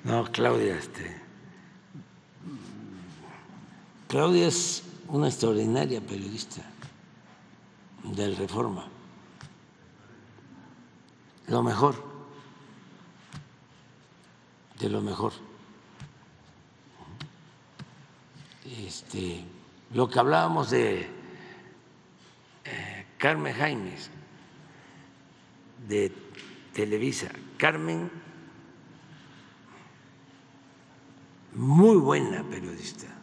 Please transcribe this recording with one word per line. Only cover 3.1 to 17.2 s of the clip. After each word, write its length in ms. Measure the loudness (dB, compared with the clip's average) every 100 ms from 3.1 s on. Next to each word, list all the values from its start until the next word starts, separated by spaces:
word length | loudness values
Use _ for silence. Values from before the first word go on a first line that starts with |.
| -18 -18 -20 -20 -20 -20 -20 -20 -20 -2
Claudia 360 | 2 6 6 6
es 380 | 2 -2 -4 -8 -18 -4
una 220 | 0 2
extraordinaria 720 | 2 2 4 2 2 0 -2
periodista 600 | -6 -8 -8 -8 -10 -12 -16 -18 -20 -20 -20 -20 -20 -20 -20 -20 -20 -20 -20 -16
del 320 | -10 -4 -2 -2
Reforma. 520 | -4 -2 -2 -4 -10 -18 -20 -20 -20 -20 -20 -20 -20 -20 -20 -20 -20 -20 -20 -20 -20 -20 -20 -20 -20 -20 -20 -20 -20 -20 -2
Lo 160 | 0
mejor, 320 | 2 4 4 2 -8 -16 -18 -20 -20 -20 -20 -20 -20 -20 -20 -20 -20 -18 -18 -20 -20 -20 -20 -20 -20 -20 -20 -20 -20 -20 -20 -6
de 120 | -4
lo 100 | -2
mejor. 320 | -4 -2 -4 -6 -18 -20 -20 -20 -20 -20 -20 -20 -20 -20 -20 -20 -20 -20 -20 -20 -20 -16